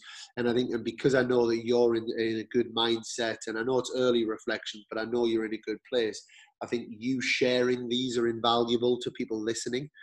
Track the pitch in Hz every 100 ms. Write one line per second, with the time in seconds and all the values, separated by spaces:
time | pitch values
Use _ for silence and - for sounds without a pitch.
0 | - - - - 120 117 123 117 113 113
1 | 143 131 123 123 117 113 117 120 120 113
2 | 113 117 113 110 107 123 110 113 117 113
3 | 113 - 113 107 - 110 117 131 120 131
4 | 127 120 110 110 - 107 - 107 104 113
5 | 110 120 117 113 110 107 - 107 - 123
6 | 110 98 - - - - - 120 - 107
7 | 120 131 - - 127 127 123 123 120 123
8 | 131 120 117 113 117 117 117 117 120 123
9 | 123 - 120 110 107 113 - 123 147 -